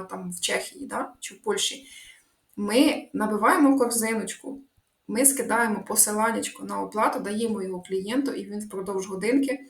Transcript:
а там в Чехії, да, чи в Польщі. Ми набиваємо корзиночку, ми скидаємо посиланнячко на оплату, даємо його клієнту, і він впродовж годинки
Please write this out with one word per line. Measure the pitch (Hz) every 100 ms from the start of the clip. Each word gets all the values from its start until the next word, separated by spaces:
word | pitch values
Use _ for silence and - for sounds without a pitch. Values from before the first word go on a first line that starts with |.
а |
там | 190 190 180
в | 180
Чехії, | - 196 - 185 185
да, | 214 277 -
чи | - 202
в |
Польщі. | 214 190 - - - - - - _ _ _ -
Ми | 202 233 302 - -
набиваємо | 196 214 208 226 359 277 269
корзиночку, | 233 226 220 220 185 - - - - _ _ _ -
ми | 208 277
скидаємо | 277 208 226 226 202 -
посиланнячко | 208 214 208 226 208 185 - 98
на | 202
оплату, | 190 202 233 262
даємо | 190 214 226 202
його | 190 180
клієнту, | 180 190 196 254 277
і | - 196
він | 208
впродовж | 208 190 190 190 190
годинки | 190 214 277 269 269 -